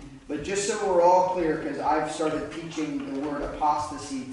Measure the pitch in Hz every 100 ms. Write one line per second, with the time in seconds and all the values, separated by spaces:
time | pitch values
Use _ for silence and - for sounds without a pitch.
0 | - - - 147 160 202 226 208 196 175
1 | 175 185 180 180 160 143 143 135 165 156
2 | 151 - 156 143 - 165 165 156 147 139
3 | 139 135 147 139 143 - 151 302 - 139
4 | - 262 -